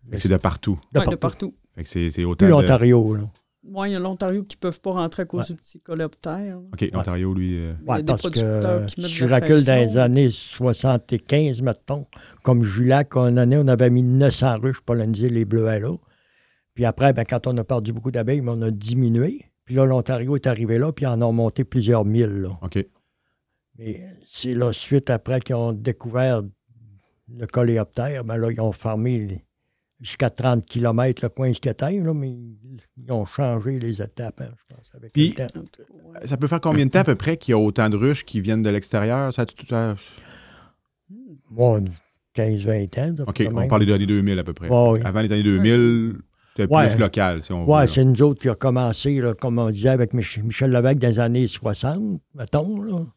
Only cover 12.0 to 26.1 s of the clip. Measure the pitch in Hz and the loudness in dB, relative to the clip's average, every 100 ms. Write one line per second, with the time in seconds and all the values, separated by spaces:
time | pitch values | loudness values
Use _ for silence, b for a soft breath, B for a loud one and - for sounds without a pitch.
12 | 139 B B B - 120 107 101 123 135 | -10 B B B 2 2 2 2 4 4
13 | 143 131 123 120 120 143 139 120 127 123 | 2 0 2 4 4 4 4 4 4 4
14 | 123 131 139 - 131 113 127 127 - 117 | 4 4 4 4 0 0 -4 -6 -4 -2
15 | 110 104 123 117 107 113 110 107 113 175 | -2 -2 0 0 0 0 0 -2 -4 -8
16 | _ _ _ _ _ _ _ - 120 - | _ _ _ _ _ _ _ -2 -2 2
17 | 139 117 113 123 - 123 110 123 107 117 | 2 2 -2 -4 -2 -4 -2 -4 -2 -6
18 | 120 123 110 143 123 117 113 104 104 120 | -4 -4 -2 -2 -2 -2 -2 -4 -2 0
19 | 123 117 147 277 - _ - 131 135 131 | 2 2 0 -4 -16 _ -4 2 2 2
20 | 120 127 127 143 131 110 113 117 151 151 | 0 -4 -2 -2 -2 -2 0 0 0 -2
21 | 139 117 117 117 113 - 95 131 107 117 | -2 0 0 2 0 -2 -2 0 2 2
22 | 104 113 110 101 95 92 92 101 98 _ | 2 2 0 -2 -6 -8 -6 -4 -6 _
23 | _ _ _ _ _ _ _ - 113 92 | _ _ _ _ _ _ _ -16 -14 -12
24 | 92 92 _ - 127 120 120 104 - 143 | -16 -20 _ -10 -4 0 0 -2 0 0
25 | - 117 - 127 - 120 117 104 120 117 | 0 -4 -2 -4 -2 -4 -2 -4 -6 -6
26 | 120 | -6